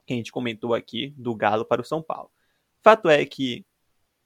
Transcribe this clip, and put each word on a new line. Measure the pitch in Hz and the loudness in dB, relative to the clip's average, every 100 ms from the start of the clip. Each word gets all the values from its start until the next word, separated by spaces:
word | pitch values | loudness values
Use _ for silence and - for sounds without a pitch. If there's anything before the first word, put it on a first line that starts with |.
| - | -8
que | |
a | 123 | -8
gente | 110 | -6
comentou | - 123 110 117 | -6 -6 -6 -2
aqui | 113 - 117 127 143 | -2 -2 -8 -10 -8
do | 120 110 | -8 -2
Galo | 107 107 113 | 0 0 0
para | 117 | -4
o | 117 | -2
São | 156 | -8
Paulo. | 160 - - _ _ _ _ _ | -8 -12 -12 _ _ _ _ _
Fato | - 220 180 | 6 6 6
é | 147 143 | 4 2
que | - 131 120 - _ _ _ _ _ | -6 -6 -6 -12 _ _ _ _ _